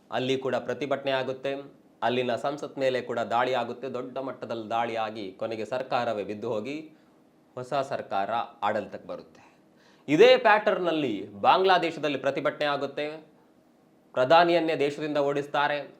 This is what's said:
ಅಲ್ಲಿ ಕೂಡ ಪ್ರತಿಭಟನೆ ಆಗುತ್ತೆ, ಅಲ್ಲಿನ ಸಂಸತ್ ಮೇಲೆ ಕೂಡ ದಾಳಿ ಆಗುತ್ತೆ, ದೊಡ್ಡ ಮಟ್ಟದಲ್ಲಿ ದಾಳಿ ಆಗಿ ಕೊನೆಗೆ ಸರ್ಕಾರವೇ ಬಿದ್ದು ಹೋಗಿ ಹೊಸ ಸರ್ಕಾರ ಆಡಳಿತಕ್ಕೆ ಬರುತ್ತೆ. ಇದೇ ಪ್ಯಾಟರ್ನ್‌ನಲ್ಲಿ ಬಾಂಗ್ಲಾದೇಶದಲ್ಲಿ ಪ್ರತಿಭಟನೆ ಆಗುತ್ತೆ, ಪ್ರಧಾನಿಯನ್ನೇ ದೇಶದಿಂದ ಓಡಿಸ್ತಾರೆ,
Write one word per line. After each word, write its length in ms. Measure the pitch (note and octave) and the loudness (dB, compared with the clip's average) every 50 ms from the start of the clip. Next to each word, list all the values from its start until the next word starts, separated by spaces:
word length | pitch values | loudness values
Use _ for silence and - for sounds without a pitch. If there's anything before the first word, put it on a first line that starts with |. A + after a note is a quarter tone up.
| _ - | _ -6
ಅಲ್ಲಿ 260 | G#2+ A#2+ B2+ B2+ C3 C3 | -4 -2 0 0 0 0
ಕೂಡ 180 | - C3 A#2+ | 0 -2 -2
ಪ್ರತಿಭಟನೆ 560 | A#2+ - - B2 - D3+ C3+ C#3 C3+ C3+ C#3 | -2 -2 -4 -6 -6 -4 -4 -4 -2 -2 -2
ಆಗುತ್ತೆ, 640 | C3+ C3 B2+ B2+ C3 C3 - C#3 C#3 C#3+ C#3 C#3+ - - _ _ _ _ - | -2 -2 -2 -4 -6 -6 -6 -6 -6 -6 -10 -14 -20 -20 _ _ _ _ 0
ಅಲ್ಲಿನ 320 | A#2 B2 B2+ B2 A#2+ A#2 | 0 2 2 2 0 0
ಸಂಸತ್ 420 | A2+ - C#3+ D3 D3 D3+ C3+ - - | -2 -2 -4 -4 -4 -8 -10 -4 -2
ಮೇಲೆ 240 | C3+ C3 B2+ B2 | 0 0 0 0
ಕೂಡ 180 | A#2 - A#2+ A#2 | -2 -4 -4 -4
ದಾಳಿ 340 | A2+ G#2 A2+ A#2+ B2+ B2+ C3 | -2 0 0 0 2 2 0
ಆಗುತ್ತೆ, 340 | B2 A#2+ A2+ A#2 - - C3+ | 0 -2 -4 -6 -8 -8 -8
ದೊಡ್ಡ 300 | A#2+ B2 C3+ C3 A#2+ C3+ | -8 -8 -8 -8 -8 -8
ಮಟ್ಟದಲ್ಲಿ 520 | C3+ C3 B2 - B2+ A2+ A#2 A2+ A2 G#2 | -8 -8 -8 -10 -10 -8 -8 -8 -6 -4
ದಾಳಿ 260 | A2+ A#2 A#2+ A#2 A2+ | -2 -2 -2 -2 -2
ಆಗಿ 360 | A2+ A2 A2 G#2+ A2+ G#2 F#2 | -4 -4 -6 -6 -8 -10 -10
ಕೊನೆಗೆ 340 | - - A2 A2+ A#2 G#2+ G#2+ | -8 -8 -8 -6 -6 -6 -6
ಸರ್ಕಾರವೇ 580 | - C3 B2+ C3 - C#3+ B2 A#2+ A#2 A2 G#2 G2 | -6 -6 -6 -4 -2 -2 -2 0 -2 -2 -4 -4
ಬಿದ್ದು 260 | G2+ G#2 G#2 A2+ A#2 | -6 -6 -6 -4 -4
ಹೋಗಿ 400 | A2+ G#2+ G#2+ C3 C#3+ D#3 D#3 D#3 - - _ _ _ _ _ _ _ _ _ _ _ | -4 -4 -4 -6 -8 -10 -12 -16 -20 -20 _ _ _ _ _ _ _ _ _ _ _
ಹೊಸ 180 | B2+ B2+ - D3 | -12 -8 -4 -2
ಸರ್ಕಾರ 580 | C#3 C3 C3+ B2+ G#2+ G#2 - G#2+ G2 G2 G2+ A2+ A#2 - - - - G#2 | -4 -2 -2 -6 -8 -6 -4 -2 -2 -2 0 -2 -4 -4 -6 -6 -4 -2
ಆಡಳಿತಕ್ಕೆ 440 | G#2 G#2+ G#2+ F#2+ - G#2 G2 - F2 | -2 0 -2 -4 -6 -10 -14 -12 -12
ಬರುತ್ತೆ. 500 | F2+ E2 - - - - - - _ _ _ _ _ _ _ _ _ _ _ - | -12 -12 -12 -16 -20 -20 -20 -20 _ _ _ _ _ _ _ _ _ _ _ 2
ಇದೇ 300 | D3 D#3+ A3 B3+ B3+ B3 | 6 8 10 10 8 8
ಪ್ಯಾಟರ್ನ್‌ನಲ್ಲಿ 960 | - A3 G#3 G#3+ G#3 G#3+ F#3+ F3+ F3+ E3+ D#3+ D#3 D3 B2 G#2 F#2 G2 G#2+ G2+ | 8 6 6 6 4 2 0 0 0 0 0 0 0 -2 -2 -4 -6 -10 -6
ಬಾಂಗ್ಲಾದೇಶದಲ್ಲಿ 840 | G2+ G2+ B2 D3+ F3+ F#3+ F#3+ F#3 F3 D#3+ E3 - D#3 C#3+ D3+ C#3+ B2+ | 2 4 4 6 6 6 6 4 4 4 0 -2 -4 -4 -2 -2 -2
ಪ್ರತಿಭಟನೆ 480 | - C#3 C3+ E3 C#3 D3 C#3+ - D3+ | -2 -2 -2 0 -2 -2 -2 0 0
ಆಗುತ್ತೆ, 600 | D3 C#3+ C3+ C#3 C3+ - D3+ D3 D3+ D#3 D#3+ - - - _ _ _ _ _ _ _ _ _ _ _ _ _ _ _ - | 0 0 -2 -4 -4 -6 -6 -6 -6 -8 -12 -16 -20 -20 _ _ _ _ _ _ _ _ _ _ _ _ _ _ _ -2
ಪ್ರಧಾನಿಯನ್ನೇ 600 | B2+ B2+ C3 E3 E3 F3 E3+ E3+ E3+ D#3+ E3 D#3+ | 0 4 6 8 6 8 6 4 2 2 2 0
ದೇಶದಿಂದ 420 | C#3 C#3+ D3 C#3+ D#3 D3+ D3+ D3 D3 | 0 0 -2 -2 -4 -6 -2 0 0
ಓಡಿಸ್ತಾರೆ, 800 | C#3+ C#3+ C#3+ C#3+ C#3+ C#3+ - D3 C#3+ C#3+ D3 D3 C3+ - - | 0 0 0 -2 -4 -2 -2 0 0 0 -2 -4 -6 -10 -16